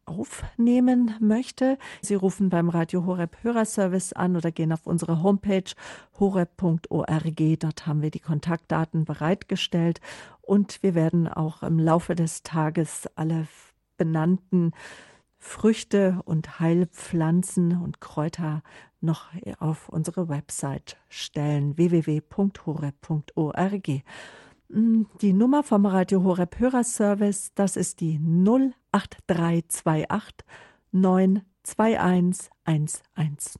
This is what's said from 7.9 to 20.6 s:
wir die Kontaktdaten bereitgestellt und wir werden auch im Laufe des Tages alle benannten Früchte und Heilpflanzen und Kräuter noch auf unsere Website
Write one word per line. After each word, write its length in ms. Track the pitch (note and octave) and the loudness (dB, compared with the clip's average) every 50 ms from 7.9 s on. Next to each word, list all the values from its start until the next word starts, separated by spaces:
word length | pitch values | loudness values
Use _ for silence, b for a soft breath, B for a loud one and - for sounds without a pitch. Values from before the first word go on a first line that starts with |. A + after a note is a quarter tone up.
| D3 D3+ D3 | -2 -2 -2
wir 80 | D#3 | -2
die 100 | - - | -4 -6
Kontaktdaten 840 | - - D#3+ D3 - E3+ E3+ E3 _ - D#3+ D#3+ D#3+ - - D#3+ D#3 | -6 -4 -4 -4 -2 -2 -4 -4 _ -2 -2 -2 -2 -2 -2 -2 -2
bereitgestellt 960 | - D3 - D3+ E3 F3+ - - - - - - - - E3+ E3 E3+ E3 - B B B B B B B B B | -2 -4 -4 -2 -2 -2 -2 -4 -6 -6 -4 -4 -2 -2 0 0 0 -2 -4 B B B B B B B B B
und 400 | - G3 G#3 G3+ - - - - | 0 2 2 2 0 -4 -4 -2
wir 120 | G3 E3+ | 0 2
werden 320 | E3+ D#3+ D#3+ - E3+ E3 | 2 2 2 2 2 0
auch 360 | - - - D#3 D#3+ - - - | 0 -2 -4 -4 -4 -4 -6 -4
im 160 | - E3 D#3+ | 0 2 2
Laufe 360 | D#3+ E3 D#3+ E3+ E3+ - F3 | 4 4 4 4 2 0 -2
des 280 | F3 E3 E3 - - - | -2 -2 -2 -4 -8 -10
Tages 680 | - D#3+ D#3+ D#3 D#3 D#3+ F3 D#3+ - - - - - _ | -6 -2 -2 -2 0 0 -2 -4 -4 -6 -10 -12 -12 _
alle 340 | - D#3 D#3+ E3 D#3+ D#3+ - - - - _ _ _ _ _ _ | -6 -4 -2 -2 -4 -4 -6 -10 -18 -20 _ _ _ _ _ _
benannten 760 | - E3+ D#3+ D#3+ D#3+ D#3 F3 F#3+ F#3 _ - F#3 F3+ E3+ E3 B B B B B B B B B B B B _ _ | -4 -2 0 0 0 2 2 0 0 _ 0 0 0 2 0 B B B B B B B B B B B B _ _
Früchte 840 | - - - - - A3 A3 - - - - G3+ G3 F#3 F#3 F3+ - | -20 -18 -6 0 2 2 2 2 -2 -2 2 2 2 2 2 0 -4
und 340 | - D#3+ D#3 D#3+ - - - | -2 -2 -4 -4 -4 -6 -2
Heilpflanzen 1200 | E3 E3 E3+ F3 F3+ E3 _ - - - - E3 D#3+ D#3+ E3 F3+ F#3 - - F#3 F3 E3+ F3 F3 | 0 2 2 2 2 0 _ -12 -12 -4 -2 0 2 2 2 2 0 0 0 0 2 2 2 0
und 220 | E3+ - C#3+ - - | -2 -6 -8 -10 -14
Kräuter 600 | - - D#3 D3+ E3 - - E3+ D#3 D3+ D#3 - B B B B B B - | -12 -6 -4 -4 -4 -4 -4 -6 -4 -4 -6 -8 B B B B B B -6
noch 280 | - E3 D#3+ - - - D#3+ F3 - G3 - - | -2 -2 -2 -2 -4 -14 -16 -14 -12 -12 -10 -6
auf 300 | E3+ D3+ D#3+ - - - | -4 -4 -4 -4 -8 -10
unsere 400 | - D#3+ D#3 - - G3 F3 E3 | -6 -6 -4 -4 -4 -4 -4 -4
Website 720 | D3 C#3+ - - - - | -4 -6 -8 -8 -10 -8